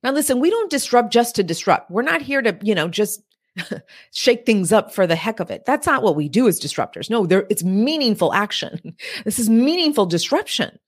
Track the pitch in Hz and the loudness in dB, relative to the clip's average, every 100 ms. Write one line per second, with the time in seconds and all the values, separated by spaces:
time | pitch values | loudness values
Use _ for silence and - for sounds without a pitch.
0 | 247 277 - 254 311 453 415 294 - 240 | 0 0 0 2 2 0 -2 -4 2 2
1 | 226 233 233 - 180 165 - 165 - 180 | 4 2 2 0 -2 -2 2 0 0 -4
2 | 277 330 - 277 226 180 208 190 160 170 | -2 -2 -2 -2 0 -2 -2 0 0 -2
3 | 208 - _ _ _ - 170 190 _ - | -2 -4 _ _ _ -14 -10 -12 _ -20
4 | - - - 226 233 214 170 214 214 - | -14 0 2 2 2 0 4 2 2 -2
5 | 185 165 - - 180 - - 302 320 277 | 0 0 -2 -6 -8 -6 -2 -2 0 0
6 | 214 156 147 180 247 170 147 - 117 - | 2 0 0 2 2 2 -4 -6 -6 -6
7 | - 226 180 185 202 208 175 190 240 311 | -4 -2 2 2 2 -2 0 0 0 0
8 | 262 208 165 190 208 - - 170 - - | 0 0 0 0 -2 -6 -8 -12 -14 -16
9 | - - - 208 220 226 262 349 311 294 | -14 -8 -6 -2 2 4 4 2 0 2
10 | 190 165 - 330 415 - - - | 0 0 0 -2 -2 -4 -6 -8